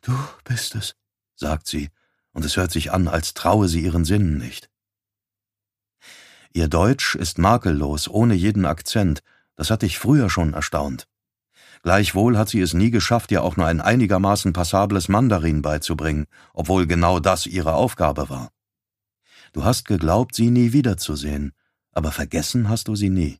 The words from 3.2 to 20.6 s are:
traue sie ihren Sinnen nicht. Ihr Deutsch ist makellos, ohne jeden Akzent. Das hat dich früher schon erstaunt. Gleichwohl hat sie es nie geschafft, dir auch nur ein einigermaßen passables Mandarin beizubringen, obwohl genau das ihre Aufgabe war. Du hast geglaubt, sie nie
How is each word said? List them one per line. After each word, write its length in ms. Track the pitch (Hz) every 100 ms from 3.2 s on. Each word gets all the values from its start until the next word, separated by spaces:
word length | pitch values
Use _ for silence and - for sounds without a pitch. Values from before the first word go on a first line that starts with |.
| -
traue 340 | - - 107 98
sie 120 | 82
ihren 240 | 80 82
Sinnen 340 | 80 101 92 73
nicht. 320 | 62 - - _ _ _ _ _ _ _ _ _ _ _ _ _ - - - - _
Ihr 160 | - 80
Deutsch 460 | 82 98 135 -
ist 240 | - 87 -
makellos, 720 | 87 117 101 73 71 76 -
ohne 260 | 104 117
jeden 300 | 98 95 104
Akzent. 580 | 87 80 - - 98 73 _ _ _ _
Das 140 | 76
hat 120 | 110
dich 160 | 101 -
früher 320 | 101 147 110
schon 240 | 85 80
erstaunt. 520 | 73 76 78 71 64 - _ _ _ _ _ - -
Gleichwohl 540 | 87 95 104 95 113 113
hat 120 | 107
sie 120 | 110
es 140 | 90
nie 160 | 85 110
geschafft, 400 | 117 90 117 -
dir 120 | 95
auch 140 | 73 85
nur 100 | 82
ein 140 | 82
einigermaßen 720 | 95 117 110 95 98 104 98
passables 560 | 85 87 98 101 101 87
Mandarin 540 | 101 127 101 80 78
beizubringen, 640 | 71 76 - 78 76 76 76 _ -
obwohl 340 | - 82 92 85
genau 340 | 85 85 90
das 260 | 85 90 -
ihre 280 | 92 85
Aufgabe 540 | 80 117 - 80 69 69
war. 220 | 67 62 _ _ _ _ _ _ _ _ _ -
Du 120 | -
hast 200 | 85 123 -
geglaubt, 480 | 101 80 92 123
sie 160 | - 117
nie 220 | 123